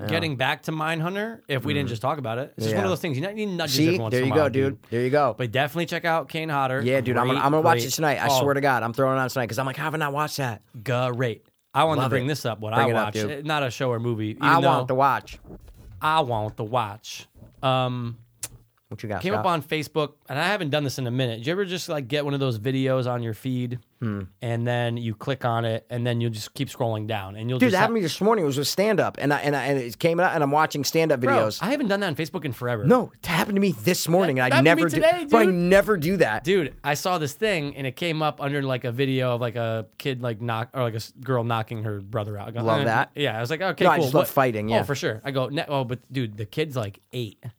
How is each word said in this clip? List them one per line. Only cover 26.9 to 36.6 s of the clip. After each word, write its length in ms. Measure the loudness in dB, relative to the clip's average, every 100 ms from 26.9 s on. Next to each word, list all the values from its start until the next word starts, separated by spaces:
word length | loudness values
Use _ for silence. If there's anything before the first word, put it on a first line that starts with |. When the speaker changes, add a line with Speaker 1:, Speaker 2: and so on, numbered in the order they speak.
| -2 -4
Speaker 2:
down, 280 | -6 -8
and 140 | -8 -4
you'll 100 | 2
Speaker 1:
Dude, 100 | 4
Speaker 2:
just 40 |
Speaker 1:
that 60 | 4
Speaker 2:
ha- 20 |
Speaker 1:
happened 100 | 2 2
to 40 |
me 20 |
this 180 | -2 0
morning. 220 | 2 2
It 40 | 2
was 100 | 0
with 100 | -2
stand-up, 480 | 0 2 2 0 0
and 140 | 0
I, 60 | 0
and 180 | 0 0
I, 80 |
and 140 | 0 -2
it 200 | -2 -2
came 220 | 0 2
out, 140 | 2
and 80 | 2
I'm 60 | 2
watching 340 | 2 2 0
stand-up 360 | -2 2 2 2
Speaker 2:
Bro, 120 | 2
Speaker 1:
videos. 240 | 4 2 0
Speaker 2:
I 80 | -2
haven't 160 | 0 0
done 120 | 0
that 80 | -2
on 80 | -4
Facebook 280 | -6 -6
in 80 | -6
forever. 320 | -4 -4 0
Speaker 1:
No, 260 | 4 4 4 -6
it 60 |
happened 320 | -4 -2 0 2
to 60 |
me 100 | 0 0
this 280 | 0 0 2
morning, 280 | 2 4 2
and 140 | 4
Speaker 2:
That 0 |
Speaker 1:
I 40 | 6
Speaker 2:
happened 100 | 6
to 160 | 6
Speaker 1:
never 20 |
Speaker 2:
me 60 | 4
Speaker 1:
do, 60 | 4
Speaker 2:
today, 280 | 4 4
Speaker 1:
bro, 160 | 4 6
I 40 | 6
Speaker 2:
dude. 80 |
Speaker 1:
never 420 | 4 6 6 6 2
do 200 | 2 2
that. 260 | 2 2
Speaker 2:
Dude, 300 | 2 2